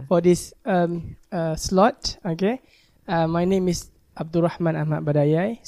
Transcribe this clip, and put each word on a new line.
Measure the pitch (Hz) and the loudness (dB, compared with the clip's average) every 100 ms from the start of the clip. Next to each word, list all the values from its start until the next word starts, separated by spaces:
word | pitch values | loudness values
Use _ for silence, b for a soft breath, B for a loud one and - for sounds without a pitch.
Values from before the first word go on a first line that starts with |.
| 131 | -2
for | 175 | 2
this, | 175 175 - - | 4 2 0 -12
um, | 254 185 170 170 160 - _ | -2 0 0 -2 -8 -16 _
uh, | 180 165 | -6 -4
slot. | 160 - 185 220 - - - | -4 0 4 4 2 -8 -8
Okay, | 196 165 190 262 b b b b - | -6 -2 -2 -2 b b b b -4
uh, | 170 160 | -2 0
my | 170 | 0
name | 180 196 185 | 2 2 0
is | 170 - _ _ - | -2 -6 _ _ -14
Abdul | 156 165 165 | -4 0 0
Rahman | - 170 | 0 -2
Ahmad | 156 151 156 | -2 -2 -2
Badayai, | 156 147 147 156 196 233 | 0 2 2 2 0 -6